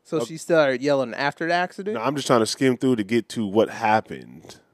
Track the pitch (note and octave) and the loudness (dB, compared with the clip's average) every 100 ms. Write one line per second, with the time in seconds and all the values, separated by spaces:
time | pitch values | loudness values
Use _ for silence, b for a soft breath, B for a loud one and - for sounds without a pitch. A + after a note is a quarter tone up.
0 | _ D#3+ A#2 D#3+ - E3 C#3+ B2+ C#3+ C#3 | _ -6 -6 -8 0 2 4 2 0 0
1 | B2 - C#3 - E3 F3 F3+ - G3 G#3+ | -2 -4 -4 -4 -2 -2 -2 -6 -8 -4
2 | A2 D3 - B2+ A2 - C3 B2 C3+ B2 | -2 -2 2 2 2 2 0 2 0 0
3 | G2 A#2 - - G#2 G#2 G#2 - A2+ A2 | 0 -2 -2 -6 -2 2 0 0 0 0
4 | - C2+ A#1+ C2 - - _ | 0 -10 -16 -20 -20 -20 _